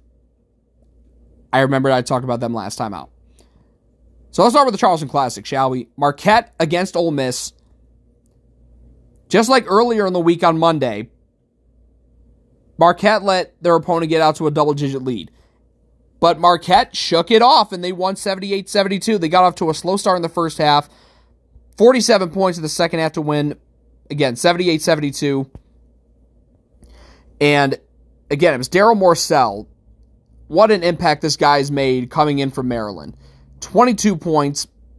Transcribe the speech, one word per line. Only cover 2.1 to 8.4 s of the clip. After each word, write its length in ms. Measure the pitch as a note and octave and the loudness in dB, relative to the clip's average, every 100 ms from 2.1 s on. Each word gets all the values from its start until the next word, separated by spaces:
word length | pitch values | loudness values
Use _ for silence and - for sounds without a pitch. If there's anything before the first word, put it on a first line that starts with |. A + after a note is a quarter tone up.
| C3 | -4
about 160 | B2+ A#2+ | -4 -6
them 140 | A#2+ | -6
last 220 | A2+ G2 - | -8 -10 -10
time 180 | A2 | -10
out. 160 | F2+ C2 _ _ _ _ _ _ _ _ _ _ _ _ | -10 -16 _ _ _ _ _ _ _ _ _ _ _ _
So 120 | - | 2
let's 120 | G#3+ | 4
start 120 | C4+ C4+ | 4 2
with 60 | |
the 60 | G3 | 2
Charleston 300 | A3 E3 C#3+ | 0 0 -2
Classic, 360 | C#3+ B2+ G2+ | -2 -4 -6
shall 240 | - C3+ C3 | -8 -2 -2
we? 200 | B2+ - - | -4 -10 -4
Marquette 580 | D3 C#3+ G3 A3+ A3+ - | -2 0 0 0 0 -6
against 380 | E3+ F3 F#3 F3 | -2 -2 -4 -2
Ole 140 | E3+ | -2
Miss. 420 | C#3+ B2+ B2 - _ _ _ _ _ _ _ _ _ | -2 -4 -6 -12 _ _ _ _ _ _ _ _ _